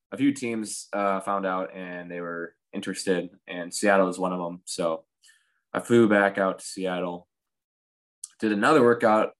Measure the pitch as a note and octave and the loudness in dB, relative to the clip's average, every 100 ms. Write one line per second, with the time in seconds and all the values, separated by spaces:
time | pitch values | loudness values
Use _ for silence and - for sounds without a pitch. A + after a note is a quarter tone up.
0 | _ G2+ C#3 C#3 A#2+ A2+ G#2 - - G2+ | _ -2 0 0 -2 -4 -6 -10 -6 -2
1 | G2+ F#2+ G2 G2+ F#2+ F#2 F#2+ F#2 F#2 F2+ | 0 0 -2 -2 -2 -2 -4 -10 -12 -12
2 | F2 F2 E2+ E2+ E2+ - _ G2+ G2 F2+ | -10 -10 -8 -8 -10 -14 _ -10 -8 -6
3 | - F2+ F2 - - F2 F2 - G#2 G2 | -2 -2 -4 -12 -14 -10 -10 -2 2 4
4 | F#2 F2+ F#2 F2+ F2 F2 - - E2+ D#2+ | 2 0 -4 -4 -6 -10 -10 -6 -4 -4
5 | - _ _ _ _ _ _ - - A#2+ | -8 _ _ _ _ _ _ -8 2 4
6 | A2+ G#2 G2 G2 F#2+ F#2 - - F#2 F2+ | 6 6 4 2 -2 -2 -8 -8 -6 -4
7 | F2+ F2 - _ _ _ _ _ _ _ | -6 -8 -14 _ _ _ _ _ _ _
8 | _ _ - _ A2 G#2 A#2+ D#3 A#2+ A#2 | _ _ -20 _ -2 2 4 6 6 6
9 | A2+ G#2+ - - | 4 4 2 -4